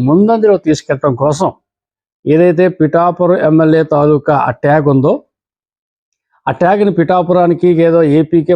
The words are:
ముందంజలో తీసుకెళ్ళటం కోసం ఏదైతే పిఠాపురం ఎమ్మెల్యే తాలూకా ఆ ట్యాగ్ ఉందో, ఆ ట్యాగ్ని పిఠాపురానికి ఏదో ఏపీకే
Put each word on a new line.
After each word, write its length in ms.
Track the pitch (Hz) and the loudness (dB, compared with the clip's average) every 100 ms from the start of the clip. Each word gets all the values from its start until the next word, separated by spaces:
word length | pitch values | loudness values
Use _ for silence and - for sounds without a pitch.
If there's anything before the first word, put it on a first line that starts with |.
| 123 | 0
ముందంజలో 480 | 165 214 226 214 190 156 | 2 2 0 0 0 -2
తీసుకెళ్ళటం 480 | 151 - 143 147 123 | -4 -4 -4 -4 -2
కోసం 260 | 139 147 185 - _ _ _ _ _ _ - | -4 -2 -6 -8 _ _ _ _ _ _ -2
ఏదైతే 320 | 156 180 165 185 175 | 0 2 2 0 0
పిఠాపురం 600 | 156 165 175 170 175 180 156 | -2 0 -2 -2 -2 0 0
ఎమ్మెల్యే 340 | 160 160 160 151 | 2 2 0 0
తాలూకా 400 | 151 147 151 - 143 127 | 0 0 0 0 -2 -2
ఆ 20 | 120 | -4
ట్యాగ్ 240 | 147 151 143 | -2 0 2
ఉందో, 200 | 135 139 240 - _ _ _ _ _ _ _ _ _ _ _ - | 0 0 -2 -8 _ _ _ _ _ _ _ _ _ _ _ -8
ఆ 20 | 127 | -2
ట్యాగ్ని 320 | 175 202 208 165 | 0 0 0 0
పిఠాపురానికి 680 | 160 180 175 180 175 170 180 165 165 | -2 -2 0 0 0 0 0 2 2
ఏదో 120 | 165 160 147 | 2 2 0
ఏపీకే 380 | 156 170 151 | 0 0 0